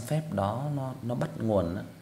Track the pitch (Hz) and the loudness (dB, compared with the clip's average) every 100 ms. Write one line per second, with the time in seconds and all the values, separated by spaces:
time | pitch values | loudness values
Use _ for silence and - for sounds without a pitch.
0 | 113 151 156 98 98 117 147 139 131 123 | 0 0 0 0 2 0 -2 -2 -2 -4
1 | 113 120 151 - 113 101 85 95 - - | -4 -2 -2 0 4 4 4 0 -6 -12